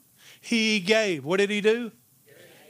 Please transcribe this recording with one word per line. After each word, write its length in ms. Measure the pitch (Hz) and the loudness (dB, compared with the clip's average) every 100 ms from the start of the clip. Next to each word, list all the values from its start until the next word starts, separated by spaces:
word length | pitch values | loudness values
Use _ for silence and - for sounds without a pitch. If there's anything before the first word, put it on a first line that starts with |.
| _ _ - - | _ _ -20 -20
He 400 | - 233 220 214 | -2 0 2 0
gave. 460 | 175 220 208 156 135 | 2 2 2 -4 -2
What 120 | 190 | 0
did 120 | 202 | 0
he 120 | 208 | 0
do? 300 | 208 233 233 - _ _ _ - - - | 0 0 -4 -14 _ _ _ -20 -20 -20